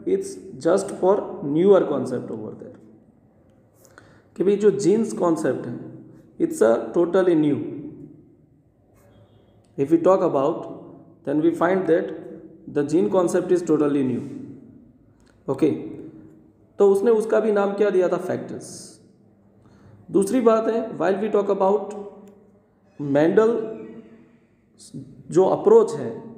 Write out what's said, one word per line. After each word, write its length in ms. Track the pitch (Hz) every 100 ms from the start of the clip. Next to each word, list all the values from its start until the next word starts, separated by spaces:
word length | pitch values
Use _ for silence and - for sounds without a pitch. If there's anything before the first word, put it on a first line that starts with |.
| -
it's 280 | 190 - - - 139 165
just 280 | 190 - 196
for 140 | 185 202 - -
newer 380 | 143 151 196 190 -
concept 380 | 143 123 123 123
over 240 | 117 107 -
there। 160 | - - - - _ _ _ _ _ _ _ _ _ - - _ _ -
कि 80 |
भाई 120 | 180 202
जो 140 | 208
जीन्स 420 | 147 151 214 220
कॉन्सेप्ट 540 | - 180 156 143 120 120
है, 120 | 120 - - - - - -
it's 220 | - -
a 100 | 110 117 - 170
totally 380 | 175 190 180
new। 260 | 165 151 131 - - - - - - - _ _ _ _ _ _ _ _ _ _ _ _ _ _ -
If 140 | 139
we 60 | 165
talk 260 | 160 190 175
about, 400 | 139 139 - - - - - - _ -
then 140 | 147
we 100 | 165 151
find 280 | 170 190 170
that 200 | 170 - - - - - - -
the 80 | 143 139
gene 200 | 160 208
concept 400 | 190 175 180 175
is 100 | 175 -
totally 340 | 151 147 139 127
new। 120 | 117 - - - - - - - _ _ _ _ _ -
ओके, 200 | 131 156 - - - - - - - _ _ _ -
तो 100 | 202
उसने 200 | 196 240
उसका 300 | 220 214 220
भी 120 | 220
नाम 200 | 202 202
क्या 180 | 202 208
दिया 180 | 185 180
था? 80 | 175
फैक्टर्स। 500 | - 120 - 107 - - - - _ _ _ _ _ _ _ _ - - -
दूसरी 300 | 165 196 247
बात 280 | 226 220 226
है, 300 | 226 - -
while 180 | 170 196
we 80 | 214 208
talk 180 | 202 190
about 380 | 190 208 - - - - - - _ _ _ _ _ -
मेंडल, 560 | 143 139 160 196 220 233 - - - - - - - _ _ _ _ _ - 143 - - -
जो 140 | 151
अप्रोच 500 | 190 - 202 226 214
है, 280 | - 120 - -